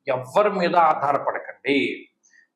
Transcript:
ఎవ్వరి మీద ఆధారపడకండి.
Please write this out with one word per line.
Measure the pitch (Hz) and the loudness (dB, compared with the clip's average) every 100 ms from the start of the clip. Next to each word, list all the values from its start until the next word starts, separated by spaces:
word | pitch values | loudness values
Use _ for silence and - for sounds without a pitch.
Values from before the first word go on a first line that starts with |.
| - | -4
ఎవ్వరి | 127 127 190 208 | -4 -2 0 2
మీద | 190 175 170 | 2 0 4
ఆధారపడకండి. | 165 156 143 139 - 113 - - 127 139 120 - - _ _ _ _ | 4 2 0 -2 -2 -6 -8 -10 -2 0 0 -6 -14 _ _ _ _